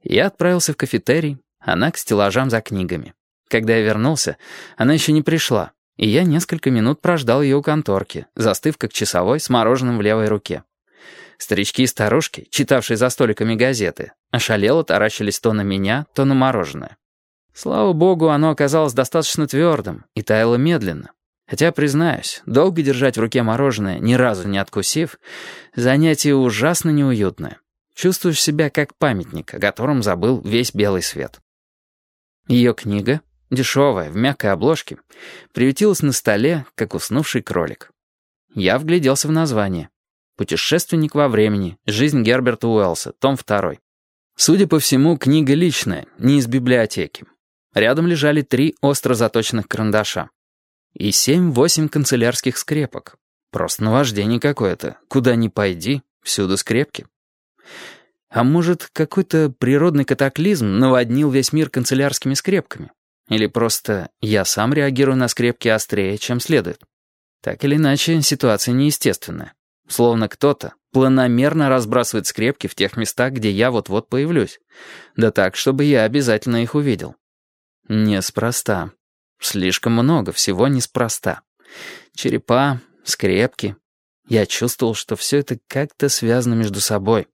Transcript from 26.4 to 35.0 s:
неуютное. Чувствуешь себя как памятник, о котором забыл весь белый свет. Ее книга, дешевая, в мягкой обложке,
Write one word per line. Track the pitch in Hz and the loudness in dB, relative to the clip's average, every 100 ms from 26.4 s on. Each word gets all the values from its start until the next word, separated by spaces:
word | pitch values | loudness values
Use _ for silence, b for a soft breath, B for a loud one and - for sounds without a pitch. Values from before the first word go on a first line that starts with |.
| 123 104 135 170 165 | 2 2 0 0 0
неуютное. | 147 139 120 98 - 76 - _ _ _ | 2 2 2 0 -4 -14 -14 _ _ _
Чувствуешь | - 180 185 180 151 | -2 0 0 -2 0
себя | - 151 151 | 0 0 0
как | - 151 - | 0 -4 -2
памятник, | 151 104 82 82 - | 0 0 -4 -10 -10
о | - | -4
котором | 101 - 123 139 | -4 -2 -2 0
забыл | 104 90 104 127 | 0 0 0 0
весь | - 110 123 | 0 -2 -2
белый | 98 104 92 | 0 0 0
свет. | - - 64 - _ _ _ _ _ _ _ _ _ _ - | -4 -8 -10 -12 _ _ _ _ _ _ _ _ _ _ 0
Ее | 123 120 | 4 4
книга, | 110 110 101 101 151 _ _ _ | 2 -4 -2 0 -2 _ _ _
дешевая, | 127 127 135 143 101 78 | -4 -2 2 2 0 -4
в | 85 | -2
мягкой | 127 139 107 | -2 0 -2
обложке, | 92 117 160 - - | 0 0 -2 -6 -18